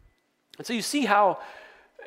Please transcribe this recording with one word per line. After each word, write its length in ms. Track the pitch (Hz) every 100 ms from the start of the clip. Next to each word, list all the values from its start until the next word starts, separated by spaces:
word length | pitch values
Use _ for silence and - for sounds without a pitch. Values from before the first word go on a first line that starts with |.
| _ _ _ _ _ -
And 80 | 147
so 80 |
you 80 | 233
see 240 | - 294 214
how 340 | 202 196 156 - - - - _ -